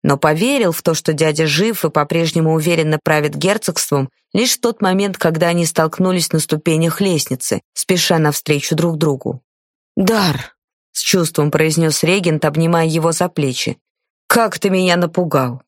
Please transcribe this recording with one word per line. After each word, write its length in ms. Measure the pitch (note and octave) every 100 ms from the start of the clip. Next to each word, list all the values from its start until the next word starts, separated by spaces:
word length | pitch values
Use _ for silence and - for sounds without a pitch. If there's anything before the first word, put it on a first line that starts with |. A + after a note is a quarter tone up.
Но 160 | E3 C#3
поверил 540 | D#3+ D#3 A#3 C#4 G3
в 100 | D#3+
то, 120 | -
что 180 | D#3+ -
дядя 340 | D#3 D#3+ D3+ D#3+
жив 380 | C#3+ G#3+ G#3
и 60 | E3
по-прежнему 640 | D3+ D3 E3 E3 E3 D#3+
уверенно 440 | D#3+ D#3 E3+ D#3 D3+
правит 320 | - D3+ D3 D3
герцогством, 720 | F3 G#3 - E3 - C#3+ C3+ _ _
лишь 240 | F#3+ B3 -
в 40 |
тот 220 | A#3 -
момент, 340 | G3 F#3 G3+ F#3
когда 300 | E3+ D#3+ F3
они 180 | F3
столкнулись 680 | E3 - D#3+ - F#3 F#3 E3
на 80 | D#3+
ступенях 600 | - D#3 E3+ D#3+ E3 E3
лестницы, 600 | G3 D#3+ - B2+ - - _
спеша 460 | - - F3+ - E3
навстречу 560 | D3+ C#3+ - D3 -
друг 240 | D#3+ E3+ D#3+
другу. 420 | D#3 C3+ - B2+ _ _ _ _ _ -
«Дар!» 600 | F#3+ A3 F#3+ C3+ - _ _ _ _
с 100 | -
чувством 520 | - F#3+ D#3+ - D3
произнес 500 | D3+ D#3+ D#3 C#3+ -
регент, 420 | D#3+ G3 F3 D#3
обнимая 440 | D3+ D3+ E3 E3+ D#3+
его 240 | D#3+ D#3+
за 160 | E3 F3+
плечи. 500 | - C#3 B2 - - _ _ _ _ _
«Как 320 | A#3+ A3 -
ты 120 | G3+
меня 260 | F#3+ F#3 F3
напугал!» 680 | F3 E3+ F3 D3 B2+ B2+